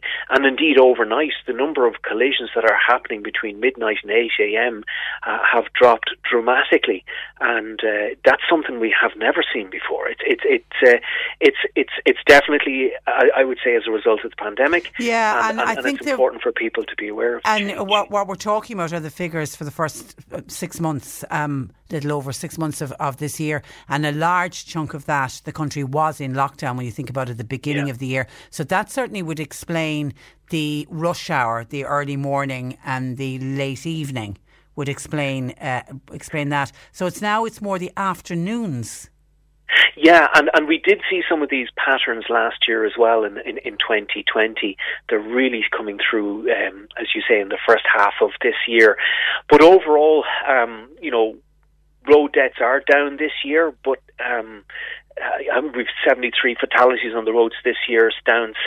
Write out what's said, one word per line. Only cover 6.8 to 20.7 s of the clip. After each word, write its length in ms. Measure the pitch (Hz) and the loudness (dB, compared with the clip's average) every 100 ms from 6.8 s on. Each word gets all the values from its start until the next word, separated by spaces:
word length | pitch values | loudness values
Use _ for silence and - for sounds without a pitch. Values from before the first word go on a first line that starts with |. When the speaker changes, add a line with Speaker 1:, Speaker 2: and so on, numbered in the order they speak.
| - 185 - - - _ | 2 -2 -6 -14 -14 _
Speaker 1:
and, 380 | 127 117 110 110 | -2 -2 -4 -4
uh, 320 | 110 104 104 - - | -2 0 -4 2 2
that's 160 | 131 - | 4 2
something 300 | 165 - 123 | 0 0 -2
we 160 | 113 - | 0 2
have 120 | 117 - | 0 0
never 260 | 113 - - | -2 0 -2
seen 160 | 120 95 | -4 -6
before. 380 | 87 - - - | -10 -6 -4 -4
It's, 140 | - - | -4 -6
it's, 160 | 359 - | -4 0
it's, 480 | - - - 127 120 | -2 -2 4 6 6
uh, 40 | - - - - | 2 -6 -8 2
it's, 180 | 151 139 - - | 2 2 -2 -2
it's, 180 | 135 - - | -2 0 0
it's 140 | - - | 0 8
definitely, 640 | 143 143 147 147 131 131 - - | 8 8 0 0 0 -2 -2 -2
I, 240 | 131 131 135 | 4 4 6
I 60 | |
would 160 | 131 123 | 2 2
say, 120 | 127 120 | 2 2
as 80 | 113 | 0
a 40 | |
result 300 | 110 113 107 | 0 2 2
of 80 | 113 | -2
the 60 | - | -8
pandemic. 540 | 104 104 139 175 175 - | -8 0 2 2 -2 -4
Speaker 2:
Yeah, 520 | 240 226 220 214 220 | -2 2 2 2 0
Speaker 1:
and, 100 | 226 | 0
Speaker 2:
and 0 | |
Speaker 1:
and, 100 | 233 | -2
Speaker 2:
I 40 | |
Speaker 1:
and 100 | 220 | -2
Speaker 2:
think 140 | 277 269 | -2 -2
Speaker 1:
it's 80 | 294 | -4
Speaker 2:
there 100 | 262 | 2
Speaker 1:
important 260 | 127 - | 2 0
for 100 | 123 | -6
people 320 | - 113 113 110 | -4 -4 -4 -6
to 100 | - | -8
be 140 | 104 | -8
aware 260 | 107 117 120 | -4 -2 -2
of 80 | |
the 60 | 220 | 0
Speaker 2:
And 200 | 214 202 | 0 -2
Speaker 1:
change. 100 | - | -6
Speaker 2:
what, 280 | 196 208 202 | 0 0 0
what 180 | 202 196 | -2 -4
we're 80 | 185 | -6
talking 400 | 214 214 214 214 | -2 -2 -4 -6
about 180 | 165 | -4
are 60 | 170 | -6
the 100 | 156 | -8
figures 440 | - 175 165 147 - | -8 -6 -4 -6 -8
for 80 | |
the 80 | 147 | -12
first, 440 | - 156 - - - - | -4 -6 -6 -18 -20 -14
uh, 100 | - - | -14 -12
six 320 | - 175 | -10 -10